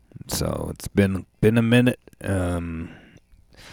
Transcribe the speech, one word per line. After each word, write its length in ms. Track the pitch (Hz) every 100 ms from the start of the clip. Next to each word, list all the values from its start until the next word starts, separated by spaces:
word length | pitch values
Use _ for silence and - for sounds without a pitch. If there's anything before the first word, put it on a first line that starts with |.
| _ - -
So 440 | - - - -
it's 160 | - -
been, 360 | - 98 95 - _
been 180 | 107 117
a 40 |
minute. 400 | 113 120 123 - _ -
Um, 680 | - 95 90 87 85 80 85 - - - _ _ _ - -